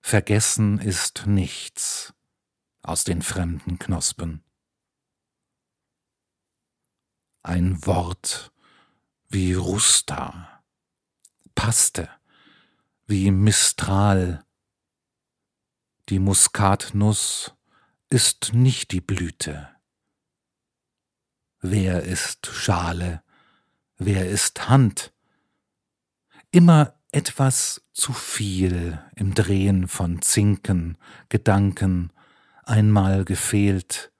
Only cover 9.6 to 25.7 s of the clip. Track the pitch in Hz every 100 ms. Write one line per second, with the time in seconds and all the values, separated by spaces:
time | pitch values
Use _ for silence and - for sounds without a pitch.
9.6 | 90 101 - - - - - 90 87 _
10.6 | _ _ _ _ _ _ - _ _ -
11.6 | 110 120 - - - - _ _ _ _
12.6 | _ _ _ _ - 101 98 95 104 107
13.6 | - - - 98 104 98 90 85 _ _
14.6 | _ _ _ _ _ _ _ _ _ _
15.6 | _ _ _ _ - 95 95 95 - -
16.6 | 101 98 - 101 104 107 - - - _
17.6 | _ _ _ _ _ 127 - - - 113
18.6 | 131 123 - 92 - 92 87 - - 73
19.6 | 73 _ _ _ _ _ _ _ _ _
20.6 | _ _ _ _ _ _ _ _ _ _
21.6 | 90 104 92 90 85 87 - - - -
22.6 | - 90 85 87 87 80 _ _ _ _
23.6 | _ _ _ _ 98 95 92 104 - -
24.6 | - 131 120 - - _ _ _ _ _
25.6 | _